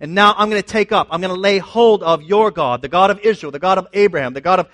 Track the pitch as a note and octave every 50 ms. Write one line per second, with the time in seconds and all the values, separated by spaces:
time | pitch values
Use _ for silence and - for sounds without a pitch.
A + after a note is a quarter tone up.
0 | D3+ D3+ E3+ G3+ G#3 G#3 G#3 G3 G#3 G#3+ G#3+ G3+ F#3+ - - A3 G#3 G#3 A3 F#3
1 | D3 - D#3+ E3+ F#3 F#3 F#3 F#3 G3 G3+ G3+ F#3+ E3+ - - A3+ A#3 A3+ G#3+ G3
2 | F3+ E3 E3 D3+ D3 D#3+ G3 G#3 A3 G#3 G#3 E3+ D3+ B2+ A#2+ A#2+ B2 - E3 F3
3 | F#3+ G3 G3+ G3+ G#3 A3 G#3+ - - D3 C3+ C#3+ E3+ F#3 F#3+ F#3 F#3 - - G3+
4 | G#3 G3+ F3 D3+ C3+ B2 B2+ C#3 C#3 F3 F#3 F#3 E3 -